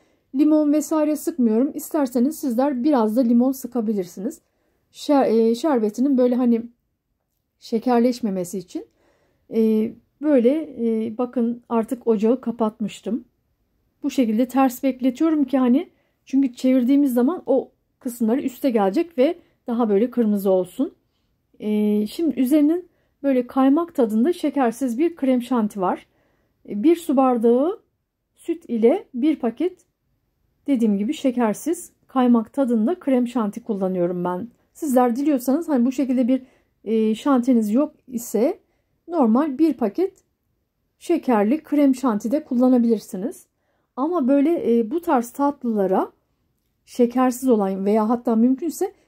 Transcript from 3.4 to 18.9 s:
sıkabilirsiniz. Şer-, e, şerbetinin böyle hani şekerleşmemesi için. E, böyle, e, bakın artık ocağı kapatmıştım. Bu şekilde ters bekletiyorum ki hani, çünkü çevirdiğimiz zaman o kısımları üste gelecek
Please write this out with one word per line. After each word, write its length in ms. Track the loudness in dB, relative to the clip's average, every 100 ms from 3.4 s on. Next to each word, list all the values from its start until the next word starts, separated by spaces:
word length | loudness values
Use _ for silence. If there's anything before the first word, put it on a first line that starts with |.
| 2
sıkabilirsiniz. 920 | -2 -6 -6 -4 -4 -6 -8 -10 -10 _ _ _ _ _
Şer-, 580 | -12 0 2 4 2 2
e, 60 | 0
şerbetinin 640 | 0 0 0 0 0 2
böyle 180 | 2 2
hani 260 | 2 0 -2 _ _ _ _ _ _ _ _ _
şekerleşmemesi 1000 | -8 -4 0 2 2 0 -4 -4 -6 -8
için. 280 | -10 -14 -14 _ _ _ _ _ _
E, 380 | 0 2 2 -2 -6 _ _
böyle, 540 | 2 4 4 2 -4 -6
e, 380 | -2 -2 -4 -6
bakın 460 | -4 -2 -4 -4 -4
artık 380 | -4 -4 -4 -2
ocağı 340 | 0 0 0
kapatmıştım. 840 | -4 -4 -4 -4 -8 -8 -8 -8 -8 _ _ _ _ _ _ _
Bu 60 | -4
şekilde 380 | 0 0 0 0
ters 360 | 2 0 0
bekletiyorum 600 | -4 -2 -4 0 0 0
ki 140 | 0 0
hani, 320 | 2 2 -2 _ _ _ -4
çünkü 280 | 0 0
çevirdiğimiz 600 | 0 0 2 4 2 2
zaman 300 | 2 0 -2 0
o 260 | -2 -2 _ _ _
kısımları 420 | -12 -4 -2 0
üste 280 | -4 -4 -2
gelecek 480 | 0 0